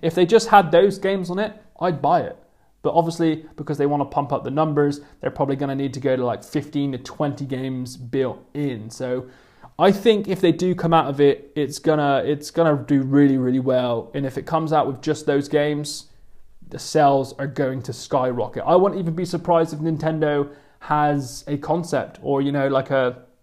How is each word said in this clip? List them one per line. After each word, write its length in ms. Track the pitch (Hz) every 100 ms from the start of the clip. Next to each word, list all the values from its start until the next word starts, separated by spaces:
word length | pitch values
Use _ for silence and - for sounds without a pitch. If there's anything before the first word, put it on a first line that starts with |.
If 140 | 165 170
they 100 | 175
just 220 | 220 220
had 240 | 208 175
those 260 | 170 196 196
games 320 | 190 196 175
on 80 | 185
it, 160 | 214 - - -
I'd 220 | 175 147
buy 200 | 143 165
it. 140 | 131 - _ _ _ _
But 120 | 151
obviously, 520 | 165 165 165 165 156 -
because 240 | - 147 143
they 80 | 143
wanna 180 | 147
pump 280 | 139 - 135
up 100 | 139
the 80 | 123
numbers, 520 | 139 156 147 143 143 - -
they're 100 | -
probably 260 | - 139 135
gonna 200 | 143 139
need 180 | 139
to 60 | 127
go 160 | 131 127
to, 80 |
like, 180 | 123 104
fifteen 480 | - - - 147 143
to 60 | 127
twenty 480 | - - 147 - 139
games 500 | 131 131 127 127 -
built 440 | 123 135 127 - -
in. 360 | 143 143 117 110
So 380 | - 127 127 127 - _ _ - -
I 80 | 180
think 380 | 202 240 214 202
if 120 | 185
they 120 | 175
do 240 | 165 185 180
come 180 | 170
out 120 | 165 135
of 140 | 139
it, 300 | 143 - - -
it's 240 | 143 147
gonna, 420 | - 226 143 139
it's 280 | 117 147 147
gonna 320 | - 165 143 120
do 160 | 143
really, 340 | 131 143 143 135
really 220 | 127 131
well. 540 | 131 127 123 117 -
And 100 | 143
if 140 | 139 131
it 80 | -
comes 260 | 160 160
out 140 | 156 139
with 160 | 127
just 240 | - 151 -
those 220 | 143 143
games, 580 | 151 147 147 147 - - - - - - - -
the 100 | -
sales 560 | - 160 143 139 131 -
are 80 | 139
going 340 | 123 135 131
to 100 | 120
skyrocket. 720 | 120 - 143 127 123 104 -
I 120 | - 180
wouldn't 240 | 196 151
even 160 | 170 160
be 80 |
surprised 480 | 175 170 - 170 165
if 80 | 147
Nintendo 720 | 160 156 160 156 151 147 143 - _ _
has 640 | - 151 147 143 131 - -
a 100 | 143
concept 640 | 143 165 175 143 104 -
or, 180 | 135 139
you 120 | 139
know, 160 | 143 135
like 220 | 135 131
a 340 | 139 123 123 - _